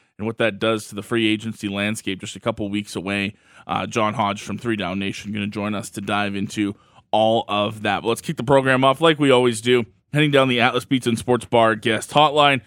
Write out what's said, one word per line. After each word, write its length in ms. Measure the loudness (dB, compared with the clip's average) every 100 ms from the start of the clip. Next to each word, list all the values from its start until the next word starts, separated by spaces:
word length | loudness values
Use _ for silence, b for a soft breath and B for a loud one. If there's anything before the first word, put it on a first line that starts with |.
| _ -10
and 100 | -8
what 100 | -2
that 220 | -2 0
does 280 | -2 -2 -4
to 60 | -12
the 60 |
free 300 | -4 0 0
agency 380 | 0 -4 -8 -6
landscape 500 | -4 -4 -6 -8 -8
just 160 | -10 -8
a 60 |
couple 280 | -6 -4 -4
weeks 240 | -6 -6
away. 420 | -8 -6 -4 -4 b b b -8
Uh, 220 | -6 -4
John 280 | -2 -2 0
Hodge 260 | -2 -4
from 160 | -8 -8
Three 180 | -6 -4
Down 240 | -4 -6
Nation 320 | -6 -8 -10
gonna 160 | -8 -6
join 260 | -6 -6
us 160 | -6 -8
to 100 | -10
dive 340 | -4 -4 -4 -4
into 400 | -6 -2 -2 b b b _
all 340 | 2 2 2 0
of 360 | -2 -2 -4
that. 180 | -4 -2
But 80 | -2
let's 120 | -4
kick 140 | -4 -6
the 80 |
program 400 | 4 4 4 4
off 160 | 4 4
like 180 | 4 4
we 140 | 4
always 300 | 6 4 2
do. 240 | 2 2 0 _ _
Heading 200 | 0 4
down 180 | 4 4
the 100 | 4
Atlas 240 | 2 2
Pizza 240 | 0 -2 0
and 100 | -2
Sports 280 | 0 -2 2
Bar 300 | 4 4 2
guest 360 | 0 -2 0
hotline, 480 | 4 4 4 4 2